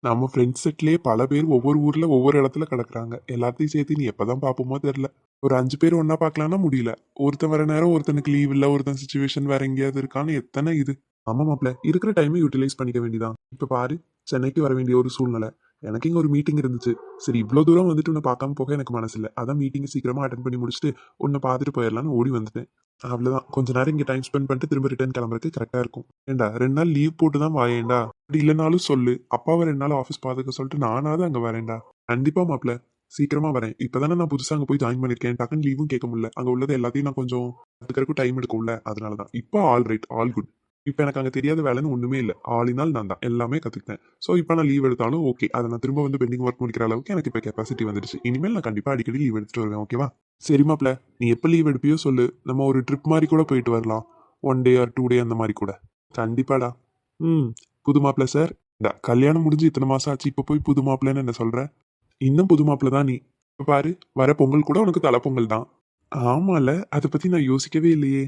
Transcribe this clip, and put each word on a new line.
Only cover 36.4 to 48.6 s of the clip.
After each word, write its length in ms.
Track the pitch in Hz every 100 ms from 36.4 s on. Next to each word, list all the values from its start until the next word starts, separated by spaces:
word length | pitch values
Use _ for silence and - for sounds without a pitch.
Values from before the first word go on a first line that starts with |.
| 123
உள்ளது 280 | 123 139 135
எல்லாத்தையும் 300 | 120 127 143
நான் 120 | 135
கொஞ்சம் 260 | 127 123 123 123 _
கத்துக்கறதுக்கு 460 | _ - - 135 151
டைம் 180 | 127 131
எடுக்கும்ல, 340 | 123 110 113 113
அதனாலதான். 460 | 110 107 107 107 101
இப்ப 280 | 117 - 208
all 220 | 175 120
right, 240 | 113 110 -
all 200 | 120 120
good. 180 | 120 - _ _ _ -
இப்ப 160 | 139
எனக்கு 180 | 143 135
அங்க 100 | 131
தெரியாத 320 | 131 135 160
வேலைன்னு 280 | 147 127 151
ஒண்ணுமே 280 | 123 123 135
இல்ல. 140 | 117 - -
all 200 | 117 120
in 100 | 123
all 120 | 156
நான் 160 | 131 101
தான் 140 | 95
எல்லாமே 360 | 123 120 120 147
கத்துக்கிட்டேன். 440 | 123 107 - 107 _ _
So, 180 | - 180
இப்ப 180 | 165
நான் 120 | 165 151
லீவ் 180 | 139
எடுத்தாலும் 400 | 135 123 117 156
ஓகே, 240 | 151 123 107
அதை 160 | 123 117
நான் 100 | 117
திரும்ப 240 | 131 139
வந்து 160 | 143 135
பெண்டிங் 260 | 123 123
ஒர்க் 180 | 123 120
முடிக்கிற 200 | 127 113
அளவுக்கு 300 | 113 113 135
எனக்கு 160 | 190 147
இப்ப 60 | 113
கெப்பாசிட்டி 440 | 110 107 110 - 110
வந்துடுச்சு. 320 | 101 101 -
இனிமேல் 300 | 123 127 180
நான் 80 | 226